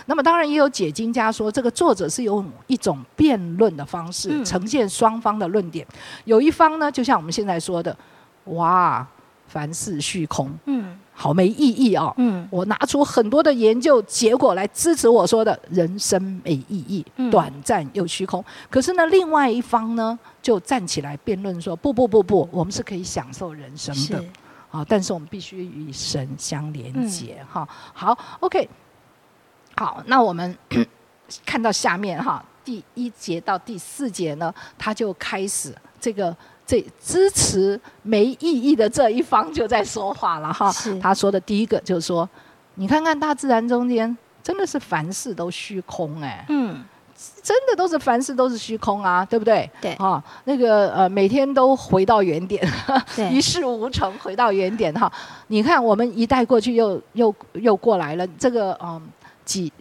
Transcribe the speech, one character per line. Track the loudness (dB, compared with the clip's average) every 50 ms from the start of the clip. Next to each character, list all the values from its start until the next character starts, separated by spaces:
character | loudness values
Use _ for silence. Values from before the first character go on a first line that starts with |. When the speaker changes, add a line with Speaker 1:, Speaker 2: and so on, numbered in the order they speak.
| -6
Speaker 1:
那 | -4 -2
么 | 2
当 | 4 4 4
然 | 4 2
也 | 2 2
有 | 2 2 2
解 | 2 0 -2 -2
经 | -2 -4 -4 -2
家 | 0 0 0 0
说， | 0 -2 -2 -2
这 | -2 0
个 | -2 0
作 | 0 2 2 2 2
者 | 2 0
是 | -4 -4 -4
用 | -2 -2 -2 -2 -2 -6 -12 -14 -4
一 | -4 -4
种 | 0 0 -2 -2 -2 -8 -8 _
辩 | 2 4 4 4 2 -2 -4 2
论 | 2 2 2 2
的 | -2
方 | -8 -10 -10 -10 -8 -8
式， | -8 -8 -4 -4
Speaker 2:
嗯。 | -4 -4 -2
Speaker 1:
呈 | -2 -2 -4 -2
现 | 0 0 0 0
双 | 0 2 2 2 2 2 2
方 | -2 -2 -2 0
的 | -2 -2
论 | -2 -2 -2 -4
点。 | -8 -12 -12 -14 -18 -20 -18 -18 -18 -12 0
有 | 4 4 6
一 | 6 4
方 | 6 6 4 4 4 2
呢， | -2 -2
就 | -2 -2
像 | 0 2 2
我 | 0
们 | 0 -2
现 | -6 -4 -2
在 | -2 -2 -2
说 | -2 -4 -4 -4
的 | -4 -4 -8 -8 -14 _ _ -20 _ _ _ _ _
，“哇， | -8 -4 0 2 4 4 4 4 2 2 -2 -4 -8 _ _ _ _ _ _ _
凡 | -12 -8 -8 -8 -6
事 | -8 -8 -8 -6 -6 -4
虚 | -4 -4 -4 -4 -4
空。” | -2 -2 -4 -4 -4 -8 -10 -6
Speaker 2:
嗯。 | -4 -4 -4 -6 -8 -12 -18 -20 _ _
Speaker 1:
好 | -4 -2 0 2
没 | 4 4 4
意 | 4 4 2 2
义 | 4 4 2 4 4
哦。 | 2 0 -2 0 0
Speaker 2:
嗯。 | 0 0 0 -2 -6 -6
Speaker 1:
我 | -4 -4 -2
拿 | -2 -2 -2
出 | 0 0 2 2
很 | 0 2 2 2 2 4
多 | 2 4
的 | 4 4
研 | 4 4 4 4 4 4
究 | 4 6 6 4
结 | 4 0 -2 0 2 4 4
果 | 4 4 2 2
来 | 2 -2 -4
支 | -4 0 0 2 2
持 | 4 6 6
我 | 6 6 6
说 | 4 4 2
的， | 2 2 0 -2 -4 -2
人 | 0 0 0 0 -2 -4
生 | -2 0 0 0 0 -4 -8 -8 -4
没 | -4
意 | -4 -4 -4 -6 -8 -8 -6
义， | -6 -6 -6 -6 -8 -6
Speaker 2:
嗯。 | -6 -2 2
Speaker 1:
短 | 2 2 2 0 -6 -8
暂 | -4 -2 -2 -2 -2 -4 -6
又 | -6 -4
虚 | -4 -4 -6 -6
空。 | -6 -6 -8 -8 -12 -18 -20 -14 -2
可 | 0 0
是 | 0 2
呢， | 2 2 4
另 | 4 4 4 4 4
外 | 2 2 2 2
一 | 2 -2
方 | -2 -2 -2 -2 -2 -2 -4
呢， | -2 -2 -2 -4 -6 -10 -18 -20 _
就 | 0 0 0 0
站 | 0 -2 -4 -4 -2
起 | -4 -6 -6
来 | -6 -8 -12 -8 -6
辩 | -4 -4 -4
论 | -4 -6 -8 -6
说 | -6 -8 -6
，“不， | -2 -2 0
不， | 2 2 2
不， | 4 4 4
不， | 4 4 4 2 2 2
我 | -2 -2
们 | -2 -2
是 | -4 -8
可 | -8 -8 -8
以 | -10
享 | -8 -8 -8 -8 -8 -8
受 | -12 -12 -12 -12 -12
人 | -14 -18 -18 -16
生 | -12 -10 -8 -6 -4 -4 -4
的。” | -4 -6
Speaker 2:
是。 | -8 -10 -16 -20 -20 -20 -20 -20 -18 _
Speaker 1:
啊， | -10 -10 -2
但 | 0 0 0
是 | 0 -2 -6
我 | -6
们 | -8 -12
必 | -14 -14
须 | -14 -14 -14 -14 -14
与 | -12 -12 -14 -14 -14
神 | -12 -10 -8 -6 -6 -6 -6 -8 -10
相 | -10 -10 -8 -8 -8 -8 -10 -10
连 | -12 -12 -8 -6 -6 -4 -4
结， | -6 -8 -12 -14 -16 -18
Speaker 2:
嗯。 | -18 -12
Speaker 1:
哈。 | -10 -10 -10 -10 -14 -20 -20 -20 -14
好 | -4 -2 0 0 0 -4 -12 -8 -6
，O | -4 -2
K。 | 0 -2 -2 -4 -8 -20 _ _ _ _ _ _ _ _ _ _ _ _ _ _ _ _ _ _ _
好， | -6 -6 -6 -6 -8 -2
那 | 2 4 4
我 | 4 2
们 | 0 -2 -6 -8 -8 -12 _ _
<clears throat> | -2 0 0 -2 _ _ _ _ _ _ _ -20 -20 -14 _
看 | -6 -4 -2
到 | 0 0
下 | 0 0 0 0 0
面 | -2 -4 -6 -6 -4
哈， | -4 -4 -4 -6 -8 _ _ _
第 | _ -12 -12 -12 -14 _
一 | _ -8 -8 -8
节 | -10 -10 -8 -8 -8 -6
到 | -4 -4 -4 -4
第 | -6 -10 -14 -14
四 | -14 -14 -10 -8 -8 -6
节 | -6 -4 -6 -6 -4
呢， | -4 -6 -6 -8 -10 -16 -20 -16 -8
他 | -6 -6
就 | -4 -4 -4 -6 -6
开 | -8 -8 -8 -6 -6 -6 -6
始 | -6 -8 -8 -10 -14 -18 -20 _ _ _
这 | -8 -6
个， | -4 -4 -4 -4 -6 -8 -14 -20 _ _ _
这 | -2 -2 -2 -2 -4 -10 _
支 | -10 -2 2 2 2 4
持 | 2 0 0 0 2 2 2 0 0 -4 -8 -16 -20 _
没 | -4 0 2 4 4 2 0 -2
意 | -2 0 0 2
义 | 2 4 4
的 | 4 2
这 | 2 2 2 2 4
一 | 2 0
方 | 0 2 2 2 2 0 -2
就 | -4 0
在 | 0 0 0
说 | 0 -2 -6 -6 -6 -6
话 | -4 -2 -2 -2 -2 -2
了 | -4 -6
哈。 | -2 0 0 0
Speaker 2:
是。 | 0 0 -4 -6 -6 -2
Speaker 1:
他 | 0 0 2
说 | 2 2 0
的 | 0 0
第 | -2 -2 -2 0
一 | 0
个 | 0 -2 -2
就 | -2 -2 -4
是 | -4
说 | -2 -2 -2 -2 -2 -4 -8 -16 -20 -20 _ _ _ _ _
，“你 | -8 -2
看 | 0 0 2
看 | 2 0 0 0
大 | 0 -2 -2
自 | -2 0 2
然 | 2 2 2
中 | 2 0 0 0 0
间， | 0 0 0 -2 -4 -8 _ _ _ _
真 | -8 -6 -4 -2
的 | -2
是 | -2 -4 -6
凡 | -6 -4 -4 -4 -4 -4
事 | -8 -8 -8 -8 -8
都 | -6 -6 -6
虚 | -8 -10 -12 -10 -8 -10
空 | -10 -8 -8 -8 -6 -6 -6 -8
哎。” | -10 -10 -10 -10 -6 -2
Speaker 2:
嗯。 | -2 -2 -2 -2 -6 -10 -14 -20 _ _ _ _ _ -20 -20 -20 -20 -6
Speaker 1:
真 | -2 0 2 2 2
的 | 2 2
都 | 2 0 0
是 | 0 0
凡 | 0 2 0 2
事 | 0 0
都 | 0 0 2 2
是 | 0
虚 | -4 -6 -8 -8 -4
空 | -2 -2 -2 0
啊， | 0 0 2 2 2
对 | 0 0
不 | 0 2
对？ | 4 4 2 2 -2 -8 -10
Speaker 2:
对。 | -10 -8 -4
Speaker 1:
啊， | -2 0 0 0 -2 -4 -8 -16 -8 -4
那 | -2 0
个， | 2 4 6 6 6 4 4 4
呃， | 2 2 2
每 | 4 4 4 4
天 | 4 2 2 2
都 | 4 4 6 6 4
回 | 2 2 2 2 4 6
到 | 6 4 4
原 | 4 2 0 -2 -2
点。 | -4 -2 -2 0 -2 -2 -4 -2 0 0 0 0 -2 -4
Speaker 2:
对。 | -4 -2 2
Speaker 1:
<laughs> | 2
一 | 2
事 | 2 2 0 -2 -2
无 | -2 -2 -2 -4 -4
成， | -2 -2 -4 -4 -4 -8
回 | -10 -6 -2
到 | 0 2 2
原 | 2 2 0 0 0
点 | 0 -2 -2 0
哈。 | 0 0 0 -2 -6 -14 -18 -18 -20 -6 -2
你 | 0 2
看 | 4 4 4 4 4
我 | 4 4
们 | 4 2 0 0
一 | -2 0
代 | 2 2 2 4
过 | 4 4 2
去 | 4 2 2
又， | 2 2 2 0 -2 -6 _ 0
又， | 2 2 2 2 -2 -8 -14 -8
又 | 0 2 2 2
过 | 4 4 2 2
来 | 2 0 -4 -4
了， | -6 -6 -8 -4 -2
这 | 0 0
个， | 0 0 -2 -2 -4 -6
嗯， | -8 -10 -10 -12 -14 -18 -20 _ -20 -20 -20 _ _
几， | -8 -6 -4 -6 -6 -8 -14